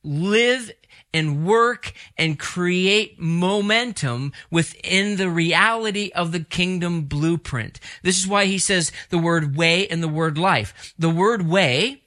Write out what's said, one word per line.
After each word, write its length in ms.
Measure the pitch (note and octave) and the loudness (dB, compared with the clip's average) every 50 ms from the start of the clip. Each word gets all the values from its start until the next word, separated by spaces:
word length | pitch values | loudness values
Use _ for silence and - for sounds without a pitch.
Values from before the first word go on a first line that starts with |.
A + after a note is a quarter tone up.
| - | -6
live 640 | D3+ C#3+ D3 F3 G3+ G#3 A3+ A#3+ B3 B3 C4 A#3 G3+ - _ _ _ - - _ _ | -4 -4 -2 0 2 2 2 4 2 0 -2 -4 -12 -18 _ _ _ -20 -20 _ _
and 320 | - D#3+ D#3 D3+ C#3+ D3 D#3+ | -2 -2 0 0 0 -2 2
work 480 | F#3 A3 A3+ A#3 A#3+ A#3+ - - - - - - - _ | 2 4 4 4 2 0 -4 -10 -16 -16 -16 -20 -16 _
and 220 | - D#3+ D#3+ D3+ - | -2 0 0 0 -4
create 800 | - - - F3+ F3+ F3 F3+ F3+ F#3 F#3+ G3+ G#3+ A3 G#3+ - - | -6 -8 -4 -2 0 0 2 2 2 4 4 2 2 -2 -8 -4
momentum 1120 | E3+ D#3+ E3+ E3+ F3+ F#3 G3+ G#3 G3+ G3+ G#3+ A3+ B3 B3 G3+ - - C3 A#2+ A#2+ C3+ C#3+ - - - _ | -2 0 0 2 2 2 2 0 2 2 0 0 0 -2 -6 -4 -4 -4 -4 -4 -6 -8 -10 -12 -12 _
within 680 | D#3+ E3 D#3+ - - - - F3 F3+ F#3+ G3+ G#3 G#3 | 0 0 0 0 -6 -14 -6 -2 0 0 0 0 -2
the 120 | F#3 F#3+ F#3 | -2 -2 0
reality 840 | E3 E3+ E3 E3+ D#3 E3+ G3 A3+ A3+ A3+ A3+ A3 G3 G#3 G#3 - - | 0 0 0 2 2 2 2 2 0 -2 -4 -4 -4 -4 -4 -4 -4
of 160 | F3 F3 E3 | -4 -4 -2
the 100 | E3 F3+ | -4 -6
kingdom 640 | D#3 _ - - F3+ F3+ F#3 F3+ F3 F3 F3 E3 | -8 _ -2 -2 -2 0 0 -2 -2 -2 -2 -2
blueprint. 800 | D3+ C#3 D3 C#3+ D3+ E3 E3+ D#3+ - - C#3 A#2+ G#2+ - - - - - - - - | -4 -4 -2 0 0 0 0 -2 -4 -6 -6 -6 -6 -8 -12 -18 -20 -20 -20 -4 -2
This 140 | F3+ F#3 F#3 | 0 0 0
is 100 | F#3 F#3+ | 0 2
why 160 | G3+ G3+ G3 | 2 2 2
he 140 | F#3+ G3 F#3 | 2 0 0
says 340 | - - G3 F3+ D#3+ - - - - _ | 0 0 2 0 0 -2 -6 -10 -8 _
the 100 | - E3+ | -2 0
word 380 | E3 E3+ E3+ E3 D#3 C#3+ C3+ | 2 2 2 2 0 0 0
way 320 | D#3 E3+ E3 E3+ F3+ G3 - | 2 2 4 4 2 0 -2
and 120 | E3 E3 | -2 -4
the 60 | E3 | -2
word 320 | D#3+ D3+ D#3 E3 D#3 D3 D3+ | -2 -2 0 -2 -2 0 0
life. 560 | F3+ F#3+ F3 A#2+ G#2+ - - - - - _ | 2 2 2 2 0 -4 -10 -18 -20 -20 _
The 140 | - D#3+ E3 | -2 0 0
word 380 | E3 E3 F#3+ A3 A#3+ G#3+ F3 D#3+ | 2 2 2 2 2 0 0 2
way 560 | E3+ G3 F#3 C3+ B2 C#3+ G3 B3+ C#4 - _ | 2 2 4 2 2 0 0 -2 -4 -10 _